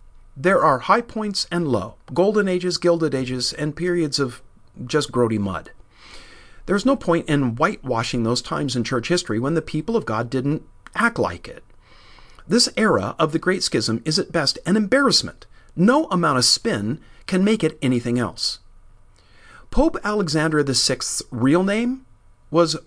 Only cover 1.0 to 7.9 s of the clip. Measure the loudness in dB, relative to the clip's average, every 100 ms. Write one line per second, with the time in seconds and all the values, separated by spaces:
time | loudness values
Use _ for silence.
1 | 2 -6 -4 -4 -4 -2 0 0 -2 -12
2 | -6 2 2 2 0 0 -2 0 2 2
3 | 2 -2 -4 -4 -6 -4 -6 -4 -2 0
4 | 0 0 -2 -4 -16 -20 -20 -16 -4 -2
5 | 0 0 2 2 -2 -6 -10 -18 -20 -20
6 | -20 -20 -20 -20 -20 -16 -2 0 2 0
7 | 2 0 2 2 2 0 0 -2 -4